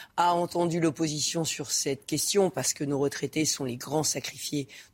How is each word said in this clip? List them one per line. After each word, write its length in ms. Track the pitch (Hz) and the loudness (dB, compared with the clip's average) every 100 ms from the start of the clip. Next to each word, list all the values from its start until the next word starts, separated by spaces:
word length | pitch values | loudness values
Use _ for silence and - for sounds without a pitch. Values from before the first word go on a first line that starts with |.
| - - | -6 2
a 160 | 175 | 4
entendu 460 | 175 175 175 175 170 | 4 2 2 2 2
l'opposition 640 | 165 139 160 147 - 170 | 2 2 -2 0 -2 0
sur 260 | 156 - 143 | -2 -4 -4
cette 380 | - 151 139 - | -2 0 -2 -2
question 420 | 151 - 202 185 | -2 2 4 2
parce 240 | - 160 | 2 -2
que 100 | - | -2
nos 140 | 143 139 | 0 2
retraités 480 | 143 - 139 156 - | 0 0 -2 0 0
sont 200 | - 135 | 0 -2
les 120 | 123 | -4
grands 240 | 131 147 | -2 0
sacrifiés 680 | 147 143 - - - 147 135 - - | 0 -2 -6 -8 -4 -4 -4 -10 -20